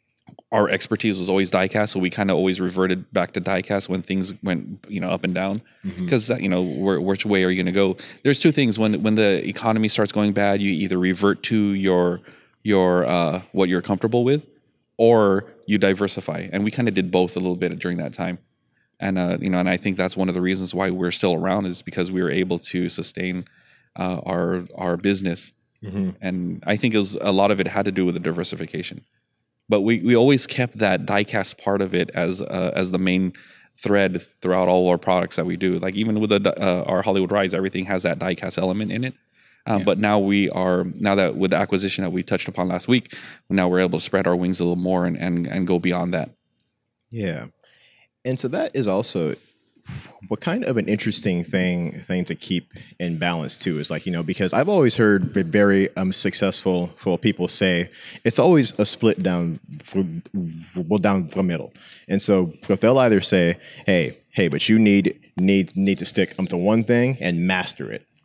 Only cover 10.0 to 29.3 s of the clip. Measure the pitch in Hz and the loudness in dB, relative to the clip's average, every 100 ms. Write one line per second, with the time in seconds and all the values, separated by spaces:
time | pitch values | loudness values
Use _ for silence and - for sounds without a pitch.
10 | 104 107 104 98 101 101 101 82 95 92 | 0 0 0 2 2 2 0 -2 -2 0
11 | 92 87 101 - - 110 101 98 95 90 | 0 2 2 2 0 0 2 0 2 2
12 | 90 87 - - _ _ 104 98 92 90 | 2 -2 -10 -20 _ _ 0 4 4 4
13 | 76 87 82 90 - 92 95 92 - 98 | 2 2 0 -2 -4 0 2 2 0 -2
14 | 113 120 120 147 - _ _ _ _ - | 0 0 2 0 -4 _ _ _ _ 2
15 | 117 117 101 98 - - - 101 98 95 | 6 6 6 2 -2 -16 -2 2 2 2
16 | 101 - - - 90 95 104 120 120 98 | -2 -4 -8 -8 -6 -4 -2 -2 -2 0
17 | 92 90 90 90 92 87 90 85 90 87 | 0 2 0 0 -4 -2 -4 -4 -6 -6
18 | 73 - 90 90 _ _ _ _ _ _ | -6 -6 -6 -8 _ _ _ _ _ _
19 | 98 92 90 87 92 90 90 90 104 95 | -4 -2 -2 -2 -2 0 0 0 -2 -2
20 | 92 98 92 90 90 95 90 90 95 92 | -2 -2 -2 0 -2 -2 -4 -2 -2 -2
21 | 90 - 95 82 92 98 95 87 - 90 | -2 0 0 0 0 -2 -2 -6 -8 -4
22 | 90 92 87 76 95 87 - 90 90 - | -2 -2 -2 -2 -2 -4 -4 -4 -4 -4
23 | 82 - 92 92 - _ _ _ _ - | -8 -6 -6 -6 -10 _ _ _ _ -8
24 | 92 90 - 87 87 90 90 - 90 87 | -6 -6 -4 -4 -2 -4 -8 -6 -4 -2
25 | 98 98 95 85 - _ _ _ 107 98 | 0 -2 -4 -6 -10 _ _ _ -10 -6
26 | 95 92 95 92 87 87 - 107 123 107 | -6 -4 -6 -4 -6 -4 0 2 2 2
27 | 98 101 101 95 101 98 92 101 101 95 | 0 -2 0 4 4 2 0 0 -2 0
28 | 90 87 85 85 87 - 80 92 87 - | 0 0 -4 -4 -6 -6 -8 -8 -10 -14
29 | _ _ _ | _ _ _